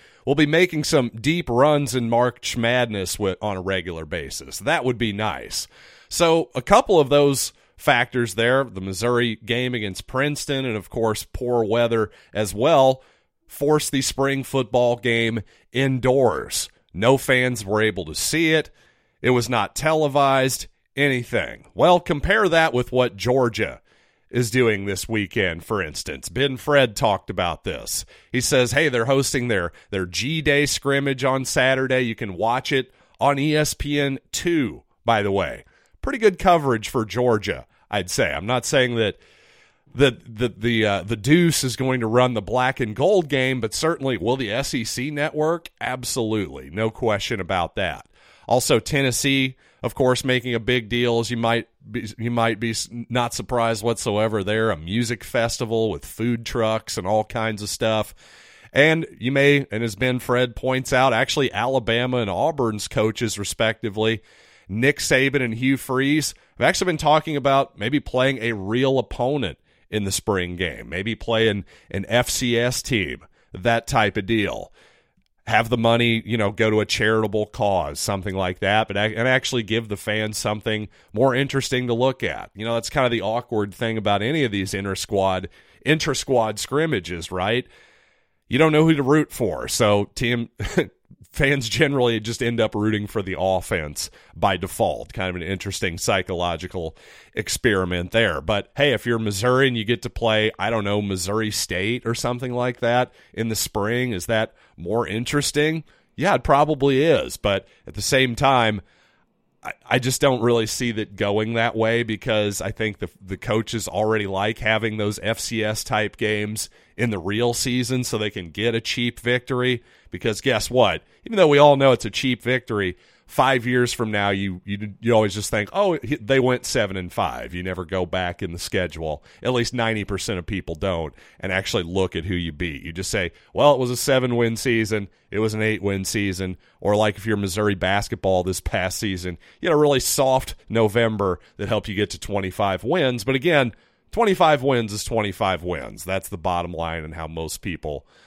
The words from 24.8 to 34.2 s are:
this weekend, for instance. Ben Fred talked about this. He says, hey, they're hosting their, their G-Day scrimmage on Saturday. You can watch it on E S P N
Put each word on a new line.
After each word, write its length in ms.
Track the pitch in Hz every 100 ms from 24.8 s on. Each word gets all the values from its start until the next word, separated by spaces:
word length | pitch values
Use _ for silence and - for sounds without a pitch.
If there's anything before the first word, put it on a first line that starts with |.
| 98
this 240 | 95 -
weekend, 540 | 110 98 117 92 82
for 180 | - 107
instance. 480 | 80 - - 69 -
Ben 280 | 120 139 131
Fred 380 | - 143 127 104
talked 340 | 120 95 -
about 340 | 98 87 78
this. 420 | 98 71 53 - - - _
He 100 | 127
says, 300 | - 135 123
hey, 180 | 139 156
they're 160 | 123 113
hosting 420 | 135 131 135 123
their, 260 | 101 85 - _
their 160 | 98 90
G-Day 600 | 90 120 160 147 143 147
scrimmage 580 | - 139 139 139 131
on 220 | 135 135 127
Saturday. 560 | - 131 131 131 131
You 140 | 123 110
can 200 | 110 87
watch 360 | 110 127 -
it 220 | 135 123 _ _ -
on 180 | 139 139
E 180 | 147 151
S 180 | 147
P 260 | - 143 147
N 200 | 139 135